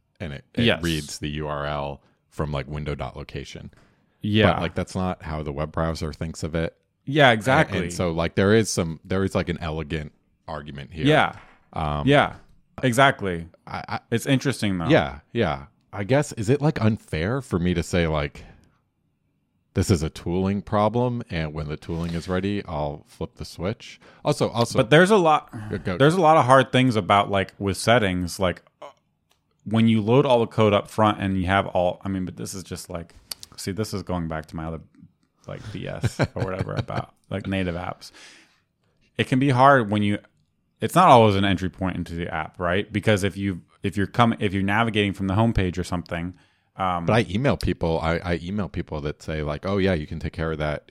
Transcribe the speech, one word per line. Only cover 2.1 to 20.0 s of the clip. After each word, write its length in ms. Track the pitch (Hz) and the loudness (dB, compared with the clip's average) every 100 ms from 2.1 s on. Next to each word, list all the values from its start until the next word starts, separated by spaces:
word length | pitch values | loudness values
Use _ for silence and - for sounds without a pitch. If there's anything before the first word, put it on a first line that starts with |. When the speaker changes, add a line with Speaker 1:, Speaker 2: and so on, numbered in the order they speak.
| _ _ | _ _
Speaker 1:
from, 240 | - 76 | -8 -4
like, 160 | 71 65 | -4 -6
window 280 | 76 73 69 | -8 -8 -8
dot 200 | 67 73 | -10 -12
location. 560 | 71 73 65 - - - _ _ _ _ | -12 -12 -12 -16 -18 -20 _ _ _ _
Speaker 2:
Yeah. 320 | 110 107 104 | 0 4 4
Speaker 1:
But, 80 | 82 | 4
like, 140 | 85 - | -2 -4
that's 200 | 90 95 | -6 -4
not 260 | 92 90 | -4 -6
how 220 | 82 78 | -8 -6
the 100 | 76 | -6
web 180 | 71 78 | -6 -4
browser 400 | 85 82 80 80 | -2 -2 -2 -6
thinks 320 | 73 82 78 | -6 -10 -8
of 120 | 82 82 | -6 -4
it. 200 | 82 - _ _ - | -4 -8 _ _ -2
Speaker 2:
Yeah, 240 | 147 135 | 4 6
Speaker 1:
And, 80 | 113 | 6
Speaker 2:
exactly. 400 | 104 139 151 95 | 2 2 2 -2
Speaker 1:
and 140 | 87 | -4
so, 180 | 87 90 | -2 -2
like, 240 | 82 85 - | 0 -2 2
there 180 | 98 | 4
is 160 | 113 107 | 4 4
some, 300 | - 85 76 92 | -2 -4 -6 -4
there 180 | 92 | -2
is, 120 | 95 101 | 0 0
like, 140 | 85 | -2
an 100 | 80 | -4
elegant 500 | 82 80 76 80 76 - _ _ - | -6 -6 -6 -8 -8 -14 _ _ -14
argument 440 | 78 73 69 65 | -12 -12 -14 -14
here. 140 | 82 139 | -2 2
Speaker 2:
Yeah. 300 | 151 92 - - _ _ | 2 2 -4 -18 _ _
Speaker 1:
Um, 340 | - 76 73 76 | -6 -2 0 2
Speaker 2:
Yeah, 280 | 143 104 - - _ _ - | 4 2 -4 -20 _ _ -4
exactly. 640 | 131 113 139 131 98 85 85 - - | 0 4 4 4 -4 -6 -8 -18 -12
Speaker 1:
I, 160 | 92 - | -12 -8
I 120 | 107 - | -10 -4
Speaker 2:
It's 160 | 113 - | -4 0
interesting, 520 | 131 139 120 107 92 | 0 0 -2 -2 -2
though. 80 | 82 | 2
Speaker 1:
Yeah, 320 | 151 71 71 - | 2 2 -6 -8
yeah. 320 | 117 95 69 69 _ _ | -2 -2 -2 -8 _ _
I 120 | 98 | -10
guess, 280 | 98 135 151 | 0 0 0
is 160 | - 101 | -4 0
it, 120 | 143 | 2
like, 200 | 147 - | 0 2
unfair 600 | 110 110 - 78 87 135 | 0 0 -4 -4 -4 -4
for 180 | - 92 | -4 0
me 140 | 90 | 0
to 100 | 87 | 0
say, 240 | - 90 82 | 0 0 2
like, 360 | 78 73 - - - _ _ _ _ _ _ _ _ _ _ _ | 0 -4 -8 -20 -20 _ _ _ _ _ _ _ _ _ _ _
this 160 | - 92 | -2 2
is 140 | 87 | 2